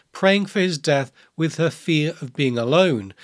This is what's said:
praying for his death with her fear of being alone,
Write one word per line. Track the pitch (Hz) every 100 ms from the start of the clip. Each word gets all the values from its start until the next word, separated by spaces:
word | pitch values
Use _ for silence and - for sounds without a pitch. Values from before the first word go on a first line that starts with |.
| _
praying | - 190 202
for | 196 208
his | 185 151
death | 156 139 127 _ _ -
with | 160 156
her | 165
fear | - - 156 151 -
of | 135
being | - 135 120
alone, | 117 160 185 117 98 -